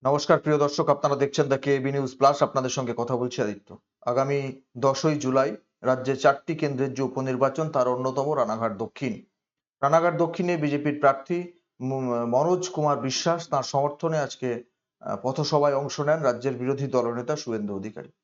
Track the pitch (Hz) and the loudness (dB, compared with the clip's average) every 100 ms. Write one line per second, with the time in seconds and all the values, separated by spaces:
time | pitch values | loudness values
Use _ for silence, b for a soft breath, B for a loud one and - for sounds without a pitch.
0 | 131 147 143 156 151 151 143 147 156 143 | 2 0 4 2 4 2 2 0 2 2
1 | 147 139 139 - 139 135 139 139 131 139 | 2 2 0 2 2 2 2 0 2 -2
2 | 135 131 139 143 139 139 127 135 123 113 | -4 4 4 4 2 0 -2 -2 -4 -2
3 | 120 127 123 120 110 101 _ 87 _ _ | -2 0 -2 -2 -4 -4 _ -20 _ _
4 | - 123 135 143 135 131 _ 123 135 135 | -2 0 0 0 -4 -10 _ 0 2 2
5 | 160 147 131 131 139 - _ _ 117 131 | 0 0 2 2 2 -2 _ _ 0 0
6 | 127 135 151 139 - 160 151 135 135 123 | 0 2 4 2 -2 -4 -2 0 -2 -2
7 | 135 - 131 123 135 131 156 143 127 123 | -4 -2 -4 0 0 0 -2 0 0 0
8 | 131 131 139 147 113 113 113 101 113 - | -2 -2 -2 0 0 0 -2 -4 -8 -6
9 | 135 98 - _ _ _ _ _ 139 160 | -6 -6 -12 _ _ _ _ _ 2 4
10 | 170 160 165 165 180 175 151 143 147 143 | 4 2 -2 0 -2 0 0 0 -2 2
11 | 143 135 - 175 180 _ _ _ 127 135 | 2 2 -2 -6 -6 _ _ _ -6 -4
12 | 127 120 120 123 156 180 180 - 151 139 | -2 -2 0 2 2 0 -2 -2 0 0
13 | 135 127 - 170 165 143 127 143 143 147 | -2 -2 -2 -2 -2 -4 -2 0 -2 -2
14 | 165 160 131 - 127 117 120 _ _ _ | -2 -2 -2 -4 -4 -4 -8 _ _ _
15 | - 101 123 131 147 151 143 139 139 - | -8 -6 -4 -2 0 2 2 0 -2 -4
16 | 147 156 147 117 131 123 123 135 139 131 | 0 2 2 0 -2 -4 -2 -2 0 0
17 | 117 117 120 151 - 113 104 98 104 104 | 0 -4 -4 -4 -4 -4 -4 -6 -8 -12
18 | - _ | -16 _